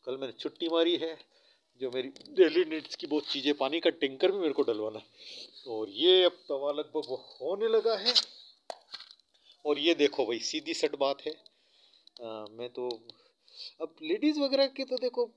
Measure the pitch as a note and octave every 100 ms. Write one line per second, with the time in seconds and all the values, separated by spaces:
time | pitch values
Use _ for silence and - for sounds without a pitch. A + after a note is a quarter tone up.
0 | - C3+ C3+ - D3+ - E3 E3 E3 E3+
1 | D#3+ D#3+ - _ _ _ _ B2 B2+ B2+
2 | B2+ C3+ - D3+ E3+ D#3 E3 D#3 C#3 -
3 | E3 D3+ - C#3+ C3+ C#3+ C3+ D#3+ E3 D#3+
4 | C#3+ C3 F#3 G3 E3 C3+ C#3 G#2+ G#2+ G#2+
5 | - _ - - - - - A2 G#2+ G2
6 | E3+ F#3 F3+ - - C#3+ C#3+ D3 D3 D#3
7 | C#3+ B2+ - - C3+ G3 A3 A3 A3 G#3+
8 | A3 A#3+ - - - _ _ - _ -
9 | - - _ _ _ _ D3+ D3 D3+ D#3+
10 | C#3+ - A2+ A#2 - D#3 D3+ E3 D#3 D3
11 | C3+ C3+ D3+ - - _ _ _ _ _
12 | - - A#2 A2 G#2+ A2 A#2+ B2 B2 A#2
13 | - - _ _ _ - - _ E3 -
14 | D#4 - D4 D4+ C#4 C4+ C4+ C4+ C4 B3+
15 | B3 B3 A#3